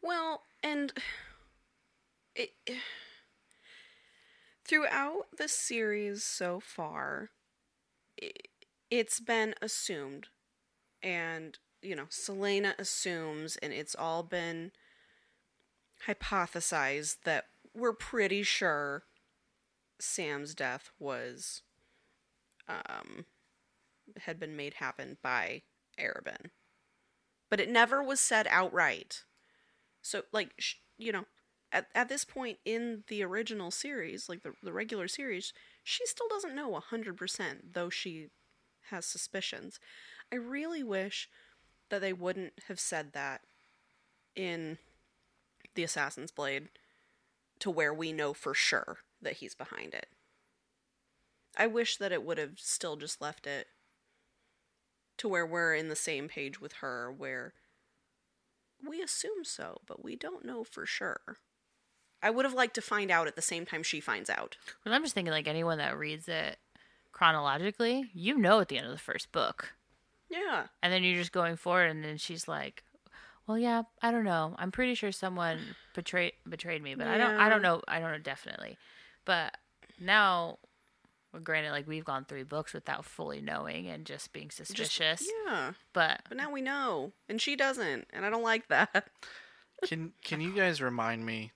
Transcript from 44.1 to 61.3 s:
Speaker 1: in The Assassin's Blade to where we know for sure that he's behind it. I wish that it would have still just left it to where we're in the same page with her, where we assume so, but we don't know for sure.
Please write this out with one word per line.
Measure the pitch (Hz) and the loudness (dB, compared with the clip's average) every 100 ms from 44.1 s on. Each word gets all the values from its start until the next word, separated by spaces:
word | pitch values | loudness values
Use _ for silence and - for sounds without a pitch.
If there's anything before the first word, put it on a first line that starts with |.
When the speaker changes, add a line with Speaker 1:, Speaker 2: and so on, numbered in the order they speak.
| _ _ - | _ _ -6
Speaker 1:
in | 185 170 160 160 _ _ _ _ _ _ _ _ - | -4 -2 -6 -8 _ _ _ _ _ _ _ _ -10
The | - | -4
Assassin's | 165 - 143 - 156 | -2 0 -2 -2 -10
Blade | - 143 139 151 - _ _ _ _ _ _ _ _ | -4 -2 -2 -6 -20 _ _ _ _ _ _ _ _
to | 202 | -2
where | 165 151 | 2 2
we | 156 165 | 2 -2
know | 156 147 | 0 -2
for | 151 - | -2 -2
sure | 139 - 117 - - - _ | 2 4 4 0 -10 -14 _
that | - - | -8 -8
he's | - - | -10 -12
behind | 135 - - | -12 -10 -8
it. | 57 - _ _ _ _ _ _ _ _ _ _ _ _ _ _ - | -10 -12 _ _ _ _ _ _ _ _ _ _ _ _ _ _ 0
I | 226 | 2
wish | 226 226 - | 4 0 0
that | 202 | 0
it | 175 | 0
would | 135 160 | 0 -2
have | 147 165 | -4 -6
still | - - 175 151 | -4 -2 -2 -6
just | 147 - | -6 -6
left | 147 151 - | -6 -8 -6
it | 143 - _ _ _ _ _ _ _ _ _ _ _ _ _ _ - | -6 -8 _ _ _ _ _ _ _ _ _ _ _ _ _ _ -6
to | 220 | 0
where | 180 | 2
we're | 170 170 165 | 2 2 4
in | 156 160 | 4 2
the | 156 | -2
same | - 147 147 | -2 -2 -4
page | - 139 143 | -6 -6 -8
with | 143 | -14
her, | - 139 123 120 | -8 -6 -6 -6
where | 139 139 131 123 - _ _ _ _ _ _ _ _ _ _ _ _ 269 | -6 -6 -6 -8 -14 _ _ _ _ _ _ _ _ _ _ _ _ -10
we | 320 | -6
assume | 359 - - 415 | -4 -2 -2 -4
so, | 320 - - - - | -6 -6 -6 -8 -14
but | - | -12
we | - 254 | -10 -8
don't | 302 359 - | -8 -8 -8
know | 247 | -8
for | 226 - - | -8 -8 -4
sure. | - 190 - - | -2 -2 -4 -8